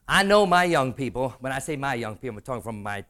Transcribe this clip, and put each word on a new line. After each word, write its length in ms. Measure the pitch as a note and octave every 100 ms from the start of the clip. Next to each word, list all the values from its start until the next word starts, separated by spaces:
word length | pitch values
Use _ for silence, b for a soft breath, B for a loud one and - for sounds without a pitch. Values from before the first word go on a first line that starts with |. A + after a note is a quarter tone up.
| -
I 180 | E3
know 200 | G3 G#3
my 200 | G3 F3+
young 280 | F3+ D#3+ C3
people. 420 | A#2 B2+ B2 C3 -
When 140 | C3
I 80 | C3+
say 160 | D3 C#3+
my 180 | C#3
young 220 | B2 A2 G#2
people, 200 | B2+ G#2+
I'm 60 |
talking 200 | A#2 A#2+
from 200 | A2+ G#2+
my 220 | G2+ G2+